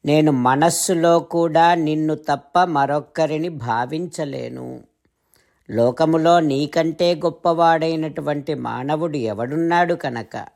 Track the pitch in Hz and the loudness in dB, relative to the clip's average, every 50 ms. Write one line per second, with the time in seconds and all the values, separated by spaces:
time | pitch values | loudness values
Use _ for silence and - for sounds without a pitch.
0 | - 143 147 156 156 156 139 127 123 127 131 139 156 170 - - - - 185 165 | 0 2 2 4 4 4 2 4 2 2 4 4 4 2 2 0 -2 -2 0 2
1 | 165 170 170 170 165 - - 170 165 170 151 165 165 170 175 170 156 151 156 156 | 4 4 4 4 2 -2 -2 0 0 2 4 4 4 6 4 2 0 0 0 0
2 | 156 156 156 151 151 - 143 139 _ _ _ 175 185 175 160 139 139 139 143 151 | 0 -2 -2 -4 -2 -4 -4 -4 _ _ _ 2 2 2 2 0 0 0 0 -4
3 | - _ _ 165 160 147 156 151 160 180 165 143 113 120 110 117 123 123 151 160 | -4 _ _ -2 -2 0 0 -4 -4 -6 -8 -8 -6 -4 -2 -2 -2 -4 -6 -8
4 | 180 165 - - 156 143 135 131 120 120 123 127 127 127 127 123 113 _ _ _ | -8 -8 -8 -8 -8 -8 -8 -10 -10 -10 -12 -12 -12 -14 -14 -16 -18 _ _ _
5 | _ _ _ _ _ _ _ _ _ _ _ _ _ - 123 113 117 123 120 - | _ _ _ _ _ _ _ _ _ _ _ _ _ -6 0 2 2 2 2 2
6 | 160 156 160 160 160 165 175 175 160 147 135 139 147 143 - 170 160 165 156 160 | 0 2 2 2 4 4 4 4 4 2 0 -2 -2 -2 -2 -2 -2 -2 -2 0
7 | 180 175 175 151 156 165 160 - - 175 165 165 170 165 165 160 160 165 165 160 | 0 0 0 0 -2 -4 -4 -2 -2 0 2 4 4 4 4 2 2 -2 -2 -2
8 | 156 156 147 165 143 147 147 147 135 165 151 127 123 117 117 120 127 143 156 151 | -4 -6 -6 -6 -6 -4 -4 -4 -4 -6 -6 -6 -6 -8 -8 -6 -4 -4 -2 -2
9 | 170 170 147 147 117 107 104 101 117 127 147 160 165 165 170 175 175 170 175 - | -2 -4 -4 -4 -4 -4 -4 -4 -6 -4 -2 -2 0 0 2 2 2 0 -2 -4
10 | - 139 120 117 107 _ - 113 98 - _ | -4 -8 -8 -8 -10 _ -12 -14 -14 -14 _